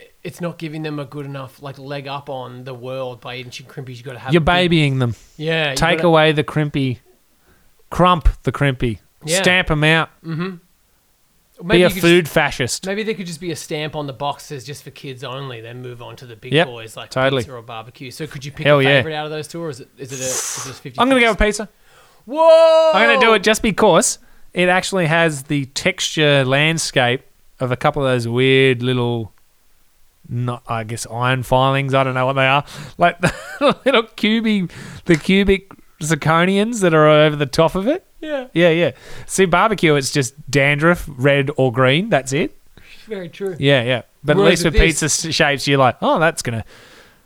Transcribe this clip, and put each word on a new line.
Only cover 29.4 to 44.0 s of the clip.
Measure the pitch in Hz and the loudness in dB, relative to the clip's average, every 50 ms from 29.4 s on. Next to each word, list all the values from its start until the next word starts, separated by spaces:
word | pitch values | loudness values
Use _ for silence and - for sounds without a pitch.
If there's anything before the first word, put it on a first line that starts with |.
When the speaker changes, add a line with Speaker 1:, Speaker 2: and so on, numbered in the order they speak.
| _ _ _ _ _ _ _ _ _ _ _ _ _ _ _ _ _ - | _ _ _ _ _ _ _ _ _ _ _ _ _ _ _ _ _ -10
Speaker 2:
not, | 123 120 123 123 123 120 - - | -8 -6 -6 -6 -6 -8 -8 -8
I | 117 113 110 | -8 -8 -6
guess, | 107 117 110 - - | -8 -10 -10 -10 -10
iron | 110 120 123 127 131 127 | -6 -4 -2 0 0 -2
filings. | 117 - 127 127 131 135 135 135 139 135 | -2 0 2 2 2 2 2 0 -2 0
I | 135 135 135 | 0 0 0
don't | 131 127 | 0 0
know | 127 127 | -2 -2
what | 131 139 | 0 0
they | 135 131 | 2 2
are. | 131 139 143 - - - - 147 - - - | 2 2 0 0 -4 -12 -16 -18 -10 -2 2
Like | 175 175 - - | 2 2 2 2
<laughs> | 180 151 - - - - - - | -4 -4 -4 -4 -14 -14 -6 0
the | 285 262 - - - | 0 0 0 0 0
little | 254 277 - - | 0 2 2 0
cubi-, | - - - - 214 220 226 220 220 214 196 175 165 - - - - - - - | -2 -6 -2 0 0 0 2 0 0 0 0 -2 -4 -8 -14 -18 -18 -18 -6 0
the | - 170 | 0 0
cubic | 151 - - 190 196 202 196 196 190 - - - - - _ _ - | 2 2 2 2 4 4 2 2 0 -2 -10 -20 -20 -20 _ _ -8
zirconians | 156 151 165 143 - 156 165 165 175 185 196 196 214 233 247 214 | -4 -2 -2 0 0 2 2 2 2 2 2 2 0 0 -2 0
that | 190 175 160 | 2 4 4
are | 156 151 151 | 6 6 6
over | 151 151 151 156 151 | 6 6 6 4 2
the | 147 147 | 0 -4
top | 127 - - 165 156 - | -2 0 2 0 2 0
of | 185 196 254 | -2 -2 -2
it. | 320 392 _ _ _ - | -2 -4 _ _ _ -14
Speaker 1:
Yeah. | 330 311 294 269 254 - | -10 -8 -8 -8 -8 -4
Speaker 2:
Yeah, | - 160 175 170 | 0 2 4 4
yeah. | 160 170 170 131 - - - - - - - | 4 2 0 -2 -4 -6 -16 -18 -16 -16 -12
See, | - - - 190 | -6 0 0 2
barbecue, | 175 175 175 202 220 202 - 180 156 147 | 2 4 2 2 2 0 2 2 2 2
it's | 143 135 - | 2 0 -2
just | - 147 127 117 - - - 131 | -2 -2 -2 -4 -6 -14 -8 -2
dandruff, | 120 143 135 143 147 143 156 170 175 165 - | 0 2 2 2 2 2 2 2 2 2 -2
red | - 139 127 127 143 139 139 139 143 - | -12 -6 0 2 2 4 2 0 0 0
or | - 131 131 | 0 0 0
green. | 110 131 131 127 139 165 208 233 | 2 2 2 4 4 2 0 0
That's | 175 135 135 131 | 0 -2 0 -2
it. | 139 151 240 - - - _ - - - - - - - - | -4 -2 -4 -4 -6 -12 _ -20 -20 -20 -20 -20 -20 -20 -16
Speaker 1:
Very | 226 214 190 180 160 | -14 -12 -12 -12 -14
true. | - - 196 190 175 131 | -12 -10 -8 -8 -6 -2
Speaker 2:
Yeah, | 139 143 143 127 113 | 0 2 2 2 2
yeah. | 127 127 113 | 0 -2 -4